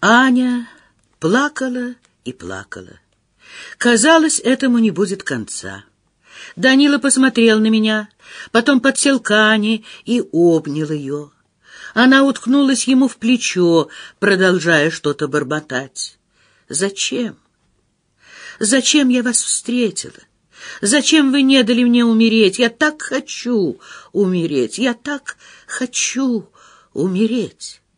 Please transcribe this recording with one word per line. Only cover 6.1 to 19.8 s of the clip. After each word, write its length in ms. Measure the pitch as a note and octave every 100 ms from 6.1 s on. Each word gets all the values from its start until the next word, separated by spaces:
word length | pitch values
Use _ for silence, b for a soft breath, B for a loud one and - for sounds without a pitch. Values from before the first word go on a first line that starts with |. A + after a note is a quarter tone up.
| _ B B B -
Данила 420 | B3+ C4 D4 C#4+
посмотрел 640 | C4+ C4 C4 B3+ A3+ A3
на 80 | G#3+
меня, 420 | A3 A3 G#3+ G#3 _ B B B
потом 280 | A3+ A#3 C4+
подсел 400 | C4 C4+ C#4+ C4+
к 100 | -
Ане 540 | G#3 G#3+ A3 G#3 A3 B B -
и 180 | A#3+ -
обнял 580 | D#3+ E3+ E3 D#3 D3 D3+
её. 420 | D3+ C3+ D3 D3 _ _ _ B B B
Она 300 | - B3+ C4+
уткнулась 640 | C#4 - - C#4 C#4 C4 -
ему 200 | C4 C4
в 100 | -
плечо, 720 | A3+ B3 - F#3 F3 E3 D3 B B B
продолжая 720 | F#3+ F#3+ F#3 F3+ D#3+ D#3+ D3+
что-то 380 | D#3 D3 C#3+ D3
бормотать. 880 | D3 C3+ D3+ D3+ B2+ C3+ - - _ _ _ _ _ _
"Зачем? 720 | - G3 G3 - C4 A#3 C#3+ _ _ _ _ _ _ _ _ B B B B
Зачем 500 | G#3+ C4 - D4+ C4+
я 120 | B3
вас 220 | A#3+ A3+
встретила? 720 | - - - B3